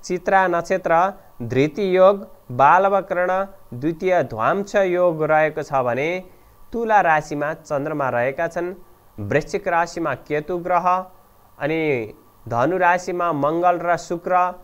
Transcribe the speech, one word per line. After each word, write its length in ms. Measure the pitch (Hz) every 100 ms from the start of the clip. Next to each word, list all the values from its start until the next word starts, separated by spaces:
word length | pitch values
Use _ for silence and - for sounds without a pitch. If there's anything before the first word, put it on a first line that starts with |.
चित्रा 440 | - 180 190 190 185
नक्षत्र, 640 | 170 170 185 185 165 185 202 - -
धृति 560 | 120 123 147 151 202 180
योग, 300 | 185 202 214 - _
बालवकर्ण, 920 | 123 139 175 196 196 190 175 180 185 190 - -
द्वितीय 500 | 123 147 165 185 175
ध्वांश 520 | 131 110 117 180 196 208
योग 480 | 190 175 180 160
रहेको 400 | 151 156 156 151
छ 100 | 143
भने 500 | 139 123 120 151 180 185 - - - -
तुला 300 | 226 226 214
राशिमा 520 | 175 156 151 147 147
चन्द्रमा 560 | 160 - 147 147 151 131
रहेका 380 | 120 123 135 135
छन्, 260 | 170 175 196 - - - -
वृश्चिक 480 | 101 135 160 202 -
राशिमा 480 | 170 170 175 160 127
केतु 420 | - 147 151 180
ग्रह, 480 | 175 180 180 185 185 - _ _ _ -
अनि 540 | 143 160 156 131 107 - - _ -
धनु 300 | 117 135 185
राशिमा 560 | 175 180 180 175 175
मङ्गल 460 | 156 143 165 180 175
र 180 | 170 170
शुक्र 560 | 170 175 180 180 180 175